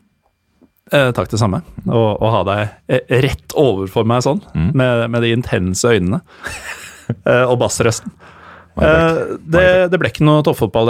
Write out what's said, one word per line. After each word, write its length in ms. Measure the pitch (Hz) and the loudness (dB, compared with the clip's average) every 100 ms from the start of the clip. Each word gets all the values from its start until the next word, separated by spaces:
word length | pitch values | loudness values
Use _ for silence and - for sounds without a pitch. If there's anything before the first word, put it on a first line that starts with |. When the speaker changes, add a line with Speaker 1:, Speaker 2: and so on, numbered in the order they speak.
| _ _ _ _ _ _ _ _ _ | _ _ _ _ _ _ _ _ _
Speaker 1:
eh, 200 | 147 131 | 0 2
takk 160 | 117 90 | 0 -4
det 100 | 107 | 0
samme. 220 | 110 117 - - - | 0 -2 -6 -12 -2
Å, 320 | 117 110 104 | 0 0 0
å 100 | 110 | 0
ha 120 | 113 | 0
deg, 260 | 92 104 104 - - | 0 -2 -4 -8 -4
eh, 120 | 127 - 123 | -4 0 0
rett 260 | 127 - - | 0 -4 -6
overfor 500 | - 135 98 95 117 | 0 0 0 -2 -2
meg 180 | 110 120 | 0 0
sånn, 200 | 127 202 - | 0 -4 -6
Speaker 2:
Mm. 200 | 156 160 | -4 -2
Speaker 1:
med, 360 | 135 127 117 117 | 0 0 0 -2
med 120 | 120 | -2
de 100 | 117 | 0
intense 520 | 117 - 110 90 92 120 | -2 -2 -4 -2 -2 0
øynene, 320 | 110 90 151 - - | 2 0 -4 -8 -16
<laughs> 840 | - - - - - - - 117 - | -16 -14 -14 -16 -18 -12 -10 -4 0
eh, 180 | 123 | 2
og 140 | 127 123 | 2 0
bassrøsten. 520 | 113 - 113 - - - - - - - - - | 0 0 0 -2 -8 -18 -20 -20 -20 -20 -16 -2
Speaker 2:
My 60 | |
bad. 340 | 156 160 165 160 | 2 4 2 0
Speaker 1:
Eh, 60 | |
det, 160 | - - 156 | -4 -8 -2
Speaker 2:
My 120 | 170 | 2
bad. 320 | 185 180 180 | 4 4 2
Speaker 1:
det 80 | 175 | 0
ble 80 | - | -2
ikke 140 | - 151 | 0 2
noe 160 | 151 | 4
toppfotball 440 | 151 139 107 113 117 | 2 0 0 0 0